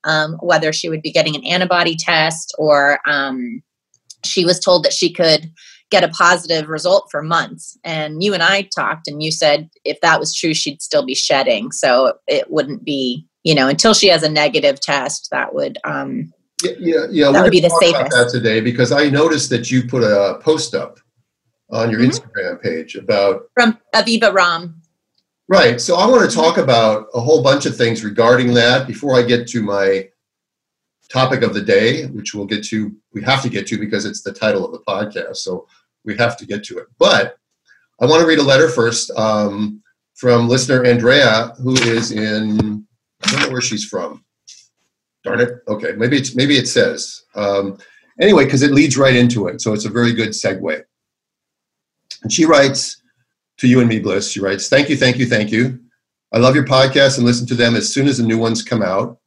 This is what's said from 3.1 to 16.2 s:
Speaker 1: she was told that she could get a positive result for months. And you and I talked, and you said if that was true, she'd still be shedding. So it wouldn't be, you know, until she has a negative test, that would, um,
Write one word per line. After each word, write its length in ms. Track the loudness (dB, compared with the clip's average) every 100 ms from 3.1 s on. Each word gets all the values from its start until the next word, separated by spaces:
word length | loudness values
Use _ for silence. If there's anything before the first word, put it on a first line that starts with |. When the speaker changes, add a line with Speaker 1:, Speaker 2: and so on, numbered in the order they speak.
| -2 -4 -6 -8 -12 _ _ _ _ _ -14
Speaker 1:
she 200 | -6 -2
was 160 | -2 0
told 240 | 2 2
that 80 | 2
she 180 | -2 -4
could 380 | 0 2 2 -2 _ -20 -20 _
get 120 | 0
a 40 | 0
positive 600 | 2 2 2 0 -4 -4
result 360 | -6 0 0 0
for 120 | -10
months. 540 | -2 -2 -4 -12 -20 -16
And 380 | -10 -8 -8 -4
you 100 | -4
and 80 | 0
I 200 | 0 0 -2
talked, 320 | -6 -6 -6 -10
and 160 | -8
you 80 | -6
said 380 | 0 2 0 -2 _
if 160 | -8 -2
that 180 | 0 0
was 160 | -2
true, 200 | -4 -4
she'd 260 | -2 -6 -8
still 220 | -4 -2
be 100 | -2
shedding. 560 | -4 -2 0 0 -2 -4
So 440 | -4 0 2 2 -2 -4
it 240 | -4 -2
wouldn't 320 | -4 -4 -8
be, 440 | -8 -6 -4 -6 -12 _
you 100 | -2
know, 140 | 0 2
until 240 | 2 2
she 140 | 4 4
has 140 | 2
a 80 | 2
negative 500 | 0 0 2 0 -2
test, 480 | -4 -4 -4 -8 -8
that 220 | -6 -6
would, 220 | -4 -6 -8
um, 480 | -8 -8 -6 -8